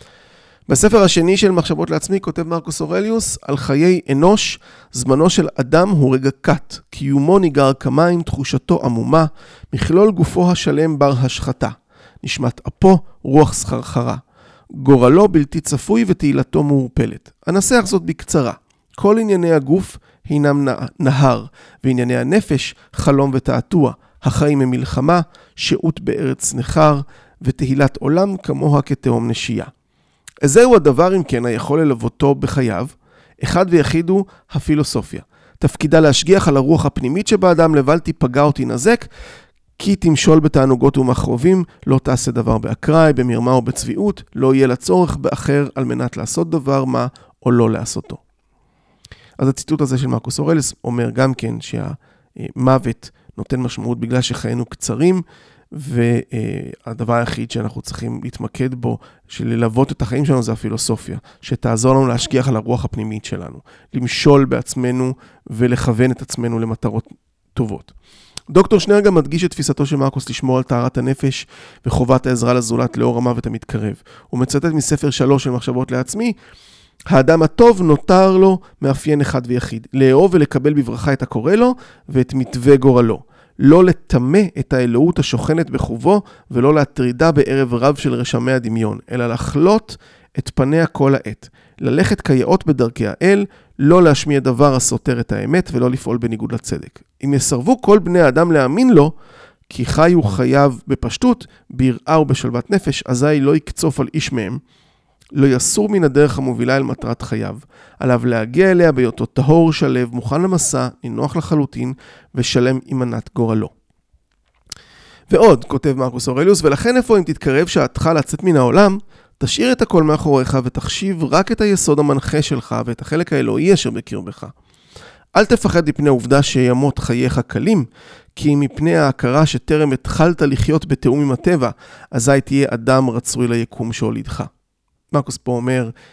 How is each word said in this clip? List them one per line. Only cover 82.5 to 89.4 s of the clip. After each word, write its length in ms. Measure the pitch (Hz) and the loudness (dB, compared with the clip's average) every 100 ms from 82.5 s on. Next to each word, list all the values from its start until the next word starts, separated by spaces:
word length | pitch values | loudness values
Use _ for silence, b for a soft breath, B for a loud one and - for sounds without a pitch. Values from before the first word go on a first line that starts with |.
| 127 123 139 | 0 4 6
גורלו. 460 | 135 123 117 107 - b b - | 6 4 2 -2 -10 b b 0
לא 260 | 135 165 | 6 6
לטמא 580 | 185 165 - 131 127 185 196 - | 6 2 0 0 2 2 0 -2
את 140 | - | -4
האלוהות 460 | 131 123 117 165 170 | -2 0 2 2 0
השוכנת 520 | 139 123 - 160 160 | -2 -2 -2 -2 -2
בחובו 520 | 135 - 117 139 208 b b b | -4 -6 -2 0 0 b b b
ולא 240 | 117 135 | 0 2
להטרידה 580 | 151 143 - 123 123 160 | 2 0 -2 -4 0 2
בערב 420 | 143 - 135 127 | 2 0 0 -2
רב 220 | 120 131 143 | 0 0 0
של 180 | 143 | -2
רשמי 380 | 120 120 120 123 | -4 -4 -2 -2
הדמיון, 460 | 131 117 113 110 104 - | -2 -2 -2 -4 -6 -8
אלא 160 | 123 120 | -6 -4
לחלות 680 | 123 | -4